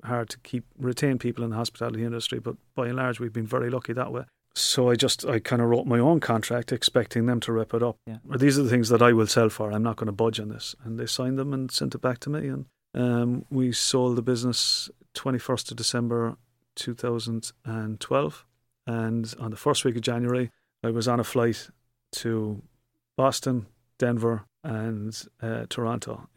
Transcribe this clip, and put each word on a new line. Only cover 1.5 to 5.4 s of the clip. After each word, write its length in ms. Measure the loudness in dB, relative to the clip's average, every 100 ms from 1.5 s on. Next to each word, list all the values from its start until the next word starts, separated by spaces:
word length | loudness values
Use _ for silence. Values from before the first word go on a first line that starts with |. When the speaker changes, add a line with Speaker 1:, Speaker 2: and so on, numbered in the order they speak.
Speaker 1:
the 40 | -4
hospitality 480 | -4 -6 -6 -4
industry, 360 | -4 -4 -4 -6
but 160 | -6 -10 _
by 140 | -4 -4
and 80 | -2
large, 220 | -2 -2
we've 140 | -4
been 120 | -4 -2
very 240 | -2 -2
lucky 240 | -4 -4
that 180 | -4 -4
way. 120 | -6 -10 _ _ -2
So 340 | 0 4 6
I 60 | 6
just, 280 | 4 0
I 160 | 0
kinda 260 | 0